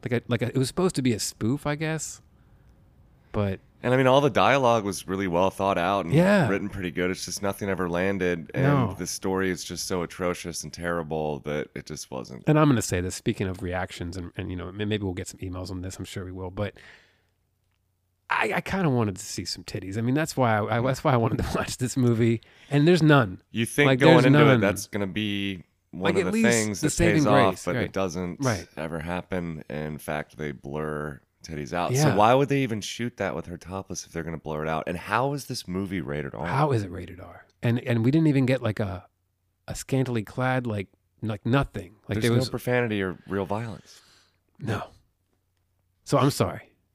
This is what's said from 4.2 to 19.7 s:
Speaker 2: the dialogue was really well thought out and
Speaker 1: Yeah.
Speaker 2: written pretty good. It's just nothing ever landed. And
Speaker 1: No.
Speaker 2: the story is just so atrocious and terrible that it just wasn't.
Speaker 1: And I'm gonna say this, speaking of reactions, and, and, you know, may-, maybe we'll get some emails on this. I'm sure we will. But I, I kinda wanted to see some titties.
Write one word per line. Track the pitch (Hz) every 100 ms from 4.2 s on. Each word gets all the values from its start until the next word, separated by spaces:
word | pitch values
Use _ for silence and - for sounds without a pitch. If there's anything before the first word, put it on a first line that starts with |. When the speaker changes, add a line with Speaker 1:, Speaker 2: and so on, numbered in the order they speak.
Speaker 2:
the | 143
dialogue | 101 98 135 123 117
was | 101 90 -
really | 95 98
well | 85 95
thought | - 98 92
out | 87 101
and | 85
Speaker 1:
Yeah. | 143 180 202 131
Speaker 2:
written | 98 98
pretty | 95 90
good. | 85 90
It's | 92
just | - 87
nothing | 98 98 101
ever | 90 90
landed. | 85 92 101 90 87 78
And | -
Speaker 1:
No. | 110 143 113 95
Speaker 2:
the | 87
story | - 95 95 95
is | 87
just | - 87 -
so | 92
atrocious | 85 - 90 87 87 80
and | 78
terrible | - 85 87 76 78 78 73
that | 73 73 -
it | - -
just | 73 -
wasn't. | 65 62 64 -
Speaker 1:
And | 151
I'm | 156
gonna | 120
say | - 90
this, | 90 -
speaking | - 110 95
of | 90
reactions, | 92 90 92 - 87 90
and, | 87 -
and, | 92
you | 90
know, | 87
may-, | 98
maybe | 104 107
we'll | 98
get | 90 92
some | -
emails | 95 90 92
on | 95
this. | 92 -
I'm |
sure | 92 -
we | 92
will. | 92 92
But | 95 101 - - - _ _ _ _ _ _ _ _ _ _ _ _ -
I, | - - 226
I |
kinda | - 190 170
wanted | 127 104 90
to |
see | - -
some | 85 -
titties. | -